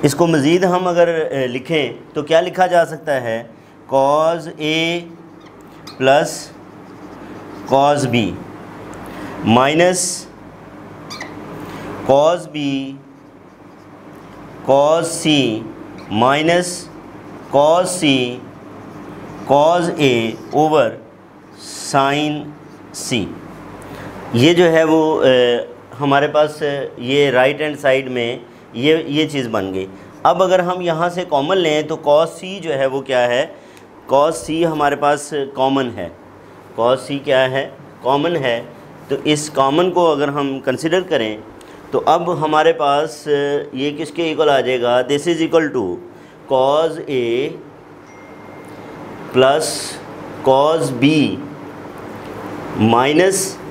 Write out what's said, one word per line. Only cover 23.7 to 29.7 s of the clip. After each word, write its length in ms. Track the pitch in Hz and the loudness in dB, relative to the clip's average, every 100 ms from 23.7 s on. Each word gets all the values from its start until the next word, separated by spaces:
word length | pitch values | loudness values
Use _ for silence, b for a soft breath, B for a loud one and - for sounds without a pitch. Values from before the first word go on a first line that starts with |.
| - B B B - - | -16 B B B -14 -4
ये 200 | 117 135 | 4 4
जो 100 | 175 | 6
है 200 | 175 160 | 6 4
वो, 320 | 160 160 156 - | 4 4 2 4
अ, 440 | 131 127 120 120 - - - - | 4 4 4 2 -2 -14 -20 -6
हमारे 300 | 139 139 147 | 0 2 2
पास, 340 | 151 151 147 | 2 0 0
अ, 220 | 147 143 131 - | -4 -4 -8 -8
ये 300 | 120 143 143 | -2 2 4
right 300 | 123 131 147 | 4 4 2
hand 160 | 151 143 | -4 0
side 320 | 143 131 135 | 2 2 0
में 320 | 123 117 120 - B B 113 | -4 -4 -6 -12 B B -2
ये, 300 | 139 160 156 | 2 2 2
ये 180 | 143 156 | -2 0
चीज़ 220 | 143 120 | -2 -2
बन 240 | 110 95 | -2 -2